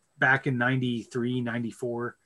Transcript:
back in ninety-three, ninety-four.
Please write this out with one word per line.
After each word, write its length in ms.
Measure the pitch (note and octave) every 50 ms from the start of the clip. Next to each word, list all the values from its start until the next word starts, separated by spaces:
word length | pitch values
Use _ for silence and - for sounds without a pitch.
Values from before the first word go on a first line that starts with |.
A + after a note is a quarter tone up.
| _ _ _ -
back 280 | C#3+ C3 C3+ C#3 -
in 120 | D3 C3 A#2+
ninety-three, 840 | A#2+ B2 C3 C3 B2+ B2 A#2+ A2+ G#2 - - B2+ A#2 B2 B2 B2+
ninety-four. 760 | B2 A#2+ A2+ A#2+ A#2 A2+ G2+ - - A#2+ A#2 A#2 A#2+ A#2+ - _ _